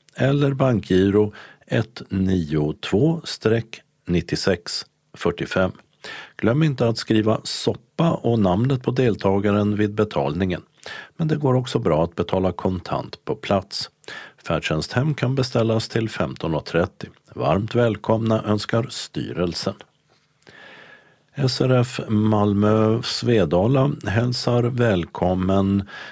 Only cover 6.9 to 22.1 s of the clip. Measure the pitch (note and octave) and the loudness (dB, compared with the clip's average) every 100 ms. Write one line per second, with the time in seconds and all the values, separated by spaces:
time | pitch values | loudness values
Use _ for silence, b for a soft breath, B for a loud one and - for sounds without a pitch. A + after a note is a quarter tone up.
6.9 | A2+ - A2 G#2+ - - - - G2+ _ | 0 0 2 2 0 -4 -6 -4 -4 _
7.9 | - E3 - A#2+ A#2 F#2+ F#2 C3 B2+ - | -2 0 0 0 2 2 2 2 0 0
8.9 | B2+ B2 G2 G2 G2+ G#2 G#2 G#2 G#2 G#2 | 2 2 2 2 2 2 2 2 0 0
9.9 | G#2 G#2 - C#2 D#2+ F#2+ E2+ - B B | 0 -2 0 -2 0 -2 -2 -8 B B
10.9 | B B - D#3+ D3+ C3+ B2+ B2 A#2+ G2 | B B -4 -2 0 2 2 0 -2 2
11.9 | D#2 E2+ - F2+ F#2 F#2+ - F#2+ F#2 - | 2 0 -2 -2 0 0 -2 -2 -2 -4
12.9 | - - - - - - G2 - - - | -8 -8 -10 -8 -6 -2 -2 -2 -8 -10
13.9 | _ B B B - - D#2+ - D#2 - | _ B B B -12 -6 -4 -2 -4 -2
14.9 | B2 D3+ C#3+ B2+ C3+ B2+ A#2+ A2+ A2 - | -2 -2 -2 -2 0 0 0 0 0 -2
15.9 | - - - D#2 - E2 D2+ - E2 F#2 | -4 -4 -4 -6 -4 -4 -4 -2 0 0
16.9 | - - - _ - - F#2+ A2 A#2+ A#2 | -4 -16 -16 _ -4 0 0 0 2 2
17.9 | G2+ - A2 A2+ A2 G#2 G#2+ - A#2 - | 0 0 0 2 0 0 -2 0 -2 -2
18.9 | - - - - - F2 - - - - | -8 -10 -8 -6 -2 -2 -2 -6 -8 -12
19.9 | _ _ _ _ _ B B B B B | _ _ _ _ _ B B B B B
20.9 | B B B B - C3 - C3 B2+ B2 | B B B B -4 -2 0 2 2 2
21.9 | - - | -4 -2